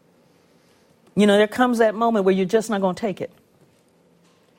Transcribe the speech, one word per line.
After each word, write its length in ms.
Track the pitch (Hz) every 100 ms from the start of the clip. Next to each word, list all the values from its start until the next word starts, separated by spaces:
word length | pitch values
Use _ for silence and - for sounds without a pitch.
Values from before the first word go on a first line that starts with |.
| _ _ _ _ _ _ _ _ _ _ _ -
you 120 | 208
know, 100 | 202
there 100 | 214
comes 320 | - 254 233
that 160 | 220 202
moment 280 | 233 226
where 100 | 190
you're 120 | 190 185
just 240 | 220 214
not 100 | 202
gonna 140 | 190
take 260 | 180 220 -
it." 120 | - - _ _ _ _ _ _ _ _ _ _ _